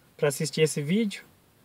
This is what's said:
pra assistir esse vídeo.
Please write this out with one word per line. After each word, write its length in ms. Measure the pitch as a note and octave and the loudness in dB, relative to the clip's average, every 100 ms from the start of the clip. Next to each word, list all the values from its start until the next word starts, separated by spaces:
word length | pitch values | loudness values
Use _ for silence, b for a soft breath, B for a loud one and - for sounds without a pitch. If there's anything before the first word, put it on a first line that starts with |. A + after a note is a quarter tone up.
| _ - | _ -2
pra 120 | D3 | -2
assistir 340 | C#3 D3+ - | 0 -4 2
esse 180 | D#3 - | 0 0
vídeo. 440 | C#3+ G3 A3 - - _ _ _ | 0 0 0 -4 -16 _ _ _